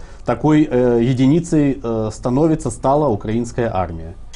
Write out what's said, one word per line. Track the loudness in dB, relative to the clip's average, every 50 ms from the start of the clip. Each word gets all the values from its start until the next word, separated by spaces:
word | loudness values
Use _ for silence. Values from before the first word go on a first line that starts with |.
| -16 -18 -16 -12 -4
такой, | -4 -4 0 2 4 4 4 4 4
э, | 2 2 2 4 4 4 2
единицей, | 2 2 4 4 4 4 2 2 0 0 2 2 2 0 -2 -4
э, | -4 -2 -2 -2 -4 -6
становится, | -4 -4 -2 0 2 2 2 2 0 -2 -6
стала | -8 -2 0 2 2 2 2 0
украинская | 0 -2 -2 -4 -2 -2 -4 -4 -4 -4 -4 -2 0
армия. | -2 -4 -4 -6 -10 -12 -12 -14 -14 -16 -16 -16